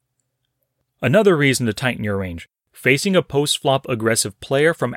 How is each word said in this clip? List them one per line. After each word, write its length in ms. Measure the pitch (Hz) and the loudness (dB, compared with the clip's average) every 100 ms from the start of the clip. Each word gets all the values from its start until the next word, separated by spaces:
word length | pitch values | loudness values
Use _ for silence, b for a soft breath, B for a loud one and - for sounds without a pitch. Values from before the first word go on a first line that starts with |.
| _ _ _ _ _ _ _ _ _ _ | _ _ _ _ _ _ _ _ _ _
Another 340 | 135 180 208 165 | 0 4 4 4
reason 300 | 143 123 120 | 2 2 -2
to 80 | |
tighten 320 | 104 131 - 107 | -2 -4 -4 -4
your 120 | 98 | -4
range, 300 | 92 82 - _ _ | -6 -10 -16 _ _
facing 440 | - 127 139 202 180 | -4 0 0 2 0
a 60 | |
post-flop 680 | - 143 147 - 139 135 - | 0 -2 -2 -2 0 0 -2
aggressive 500 | 120 110 113 107 - | -2 0 0 -2 -8
player 340 | - 135 156 | -4 0 0
from 220 | 165 123 | 0 -4